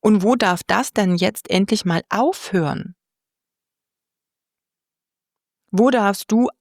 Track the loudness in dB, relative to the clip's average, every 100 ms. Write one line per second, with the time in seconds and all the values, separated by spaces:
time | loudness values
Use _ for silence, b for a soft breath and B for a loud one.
0 | 4 2 2 2 0 -2 -2 -2 -2 0
1 | 0 2 0 -4 -4 -2 0 -2 0 -4
2 | -2 -2 -2 -2 -4 -2 -2 -4 -10 -18
3 | _ _ _ _ _ _ _ _ _ _
4 | _ _ _ _ _ _ _ _ _ _
5 | _ _ _ _ _ _ _ 2 2 4
6 | 0 -2 -2 0 0 -2